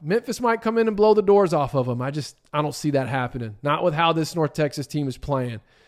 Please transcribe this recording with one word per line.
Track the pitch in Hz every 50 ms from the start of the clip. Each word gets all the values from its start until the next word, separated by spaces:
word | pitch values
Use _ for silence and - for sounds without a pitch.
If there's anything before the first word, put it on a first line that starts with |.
Memphis | 156 151 190 233 233 - 226 -
might | - 165 185 220
come | - - 226 226
in | 226 226
and | 214
blow | 196 214 214 214
the | 214
doors | 202 190 202 202 202 170 170
off | 151 139 127 -
of | 135 123 127
'em. | 123 120
I | 123 139
just, | 143 151 131 - - _ _ _ -
I | 147
don't | 151 147 143
see | - - 151
that | 139 135 131 113
happening. | 139 135 123 120 - 123 117 110 104 -
Not | - 147 151 165 175
with | 180 151
how | 156 170 165 160
this | 160 156 156 -
North | 170 156 143 -
Texas | - 151 143 - 151 131 -
team | - 151 143 135
is | 127 -
playing. | - 143 143 131 127 123 113 107 - _ _ _ _